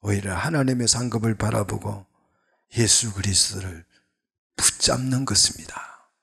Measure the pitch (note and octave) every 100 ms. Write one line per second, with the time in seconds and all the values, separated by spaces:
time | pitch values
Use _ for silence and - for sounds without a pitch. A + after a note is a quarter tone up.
0 | G2 G2+ G2 F#2 A#2 D#3+ C3 B2+ A#2 B2
1 | B2 A2+ A2+ G#2+ G#2+ A2 G2+ G#2 G2+ G#2
2 | F#2+ _ _ _ _ _ _ - A2 -
3 | A#2 G2 G2 F#2 - F#2+ F#2 E2 - _
4 | _ _ _ _ _ - - - - B2
5 | C3 B2+ C3+ G#2 - - - - - -
6 | _ _